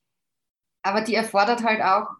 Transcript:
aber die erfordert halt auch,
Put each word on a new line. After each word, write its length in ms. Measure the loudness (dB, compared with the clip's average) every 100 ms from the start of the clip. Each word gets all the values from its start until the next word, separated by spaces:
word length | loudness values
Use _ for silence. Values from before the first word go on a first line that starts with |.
| _ _ _ _ _ _ _ _
aber 200 | -2 -2
die 120 | 0 -2
erfordert 480 | 0 2 2 2
halt 180 | 0 0
auch, 260 | 2 0 -2